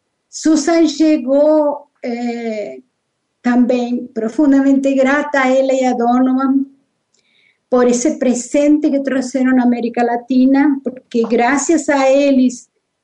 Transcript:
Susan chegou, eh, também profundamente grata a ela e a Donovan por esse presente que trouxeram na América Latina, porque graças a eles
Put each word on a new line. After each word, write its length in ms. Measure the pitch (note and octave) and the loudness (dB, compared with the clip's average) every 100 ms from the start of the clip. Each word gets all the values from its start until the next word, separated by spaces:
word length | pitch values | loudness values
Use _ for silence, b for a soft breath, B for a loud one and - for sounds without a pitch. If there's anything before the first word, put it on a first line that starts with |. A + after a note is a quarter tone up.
| _ _ _ | _ _ _
Susan 600 | - D#4 D#4+ - E4+ D#4 | -6 0 0 2 0 0
chegou, 1000 | - D#4+ D4+ A#3+ C#4 D4+ D#4 D4 C#4+ - _ | 2 2 2 2 2 4 2 0 -2 -10 _
eh, 760 | B3+ A#3 A#3+ A#3 A#3 G#3+ G3+ C3 - _ _ _ _ _ | -10 -6 -6 -6 -8 -8 -10 -14 -20 _ _ _ _ _
também 640 | A#3+ B3 B3 B3 A#3+ A#3+ - | -2 2 2 0 -2 -6 -8
profundamente 840 | - A3 - D4+ C#4 C#4 C4+ C4+ | -8 -6 0 2 4 4 2 2
grata 480 | C4+ C4 C#4+ C#4+ C#4 | 0 2 0 -2 -2
a 60 | B3+ | 0
ela 240 | C4 C4+ | 2 0
e 120 | C4 | 0
a 80 | B3+ | 0
Donovan 720 | A#3 A#3 B3 C4 C4 C4+ C#4 - _ _ _ _ _ _ _ _ _ _ | 0 0 2 2 0 0 0 -2 _ _ _ _ _ _ _ _ _ _
por 200 | B3+ B3 | 0 0
esse 300 | B3 D#4+ - | 0 -2 -2
presente 720 | B3+ A#3 - D4 D4 D4+ D#4 | -2 -4 -2 0 2 2 0
que 100 | C#4 | -2
trouxeram 560 | C4+ C4 C4 C4+ B3+ B3+ | -4 -6 -4 -2 0 0
na 80 | |
América 400 | A#3+ A#3 A#3 A#3+ | 0 -2 -4 -4
Latina, 760 | A#3 A#3+ - B3+ C4 C4+ D4+ C4+ | -2 -4 -2 0 2 2 2 0
porque 380 | - - - A#3 | -6 -12 -6 -4
graças 680 | A3 A#3 A#3+ C#4 - E4 - | 0 0 0 0 0 -2 0
a 220 | C#4+ C4+ | 0 2
eles 580 | C4+ C#4+ C4+ B3+ B3 - _ _ _ | 2 2 2 0 -2 -14 _ _ _